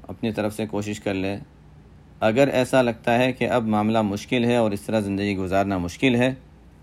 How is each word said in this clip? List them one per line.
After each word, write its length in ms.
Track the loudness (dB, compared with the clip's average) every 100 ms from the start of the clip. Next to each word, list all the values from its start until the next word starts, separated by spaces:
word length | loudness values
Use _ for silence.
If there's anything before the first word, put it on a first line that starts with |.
اپنی 300 | -14 -6 -6
طرف 240 | -2 -4 -4
سے 100 | -6
کوشش 340 | -4 -6 -6
کر 140 | -4
لے۔ 240 | -4 -4 -6 -12 -20 -20 -20 -20 -20 -20 -2
اگر 280 | 0 4 2
ایسا 340 | 2 2 2
لگتا 360 | 2 0 0 2
ہے 160 | 2
کہ 160 | 0 0
اب 140 | 0
معاملہ 380 | 0 0 2 2
مشکل 440 | 0 -2 -2 0 2
ہے 100 | 2
اور 160 | 2
اس 100 | -2
طرح 180 | -2 -2
زندگی 380 | 0 -2 -2 -2
گزارنا 400 | 0 0 0 0
مشکل 380 | -4 0 2 2
ہے 180 | 0 -2 -12 -20 -20 -20